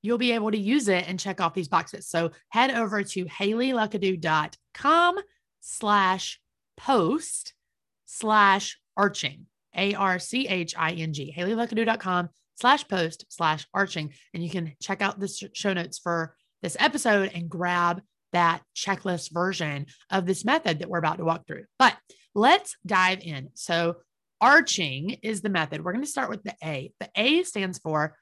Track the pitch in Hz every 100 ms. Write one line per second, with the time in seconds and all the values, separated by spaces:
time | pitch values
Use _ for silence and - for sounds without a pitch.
0 | 208 233 247 233 214 214 196 285 214 180
1 | 170 185 196 185 170 190 151 175 160 175
2 | - 170 165 - _ 226 262 233 220 208
3 | 202 190 180 - 202 226 262 247 214 214
4 | 190 185 160 156 151 - _ - 254 330
5 | 349 381 392 _ _ _ - - 214 208
6 | 190 190 - - _ _ _ - - 254
7 | 180 302 - - - _ _ _ _ _
8 | - - 220 214 202 196 202 - _ -
9 | 202 202 135 143 - _ _ - 196 202
10 | 196 180 - 247 269 185 165 - 165 170
11 | 160 147 143 156 180 226 233 220 226 220
12 | 185 180 175 _ _ - 247 285 - 180
13 | 165 - - - 165 156 - 190 196 170
14 | 151 - _ 175 170 180 165 139 - 196
15 | 196 196 196 - 202 - 208 185 165 -
16 | 175 170 160 _ _ _ 180 - 285 294
17 | 240 208 190 175 170 165 175 175 175 175
18 | _ _ _ 175 170 170 _ - - 196
19 | 196 175 - 165 180 190 156 143 143 -
20 | _ 190 180 190 214 311 247 156 170 175
21 | 160 175 165 165 - - - _ 254 -
22 | _ - _ 208 240 381 - - 185 196
23 | 185 190 170 143 135 - - 170 170 170
24 | _ _ _ _ 240 294 - - 156 131
25 | 175 254 220 208 202 185 151 151 170 214
26 | 294 - 254 208 202 - 160 143 143 _
27 | - - 233 320 359 208 190 180 160 156
28 | 156 _